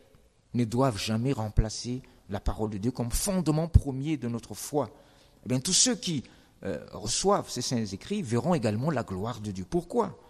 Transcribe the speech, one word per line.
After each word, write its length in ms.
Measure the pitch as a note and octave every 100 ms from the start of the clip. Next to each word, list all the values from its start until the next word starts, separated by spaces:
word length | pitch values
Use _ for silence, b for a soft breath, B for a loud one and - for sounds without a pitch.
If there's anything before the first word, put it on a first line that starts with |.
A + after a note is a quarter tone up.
| B - _ _ _
ne 100 | A#2
doivent 340 | A#2 A#2+ C3+ G2+
jamais 340 | - A2 B2+
remplacer 720 | C3 G#2+ - A2 - A#2+ B2+ B B -
la 120 | G2
parole 300 | - G2 G#2+
de 80 | G#2
Dieu 120 | A2+
comme 200 | C3 A#2+
fondement 580 | - - F#3 D3+ D#3 E3
premier 480 | - C#3+ C3 D3 D3
de 120 | A#2+
notre 260 | A#2 -
foi. 360 | G#2 - C#3+ A#2+ B B B B B
Eh 40 | -
bien, 120 | B2+
tous 120 | F3+
ceux 240 | F3+ B3+ A#3
qui, 280 | - D3+ B B B B
euh, 220 | F#2+ D2+ G1+
reçoivent 560 | - G2+ - F3+ F#3+ A2
ces 140 | A#2
saints 240 | - B2 G#2+
écrits 340 | F#2+ - G#3
verront 320 | C3+ A#2+ C#3
également 380 | E3+ A2 G#2 D3
la 120 | C3+
gloire 380 | F#2+ F#2 A2 A2
de 100 | G#2+
Dieu. 140 | F#2+
Pourquoi ? 540 | F3+ F3 E3+ A#3+ G3+ - B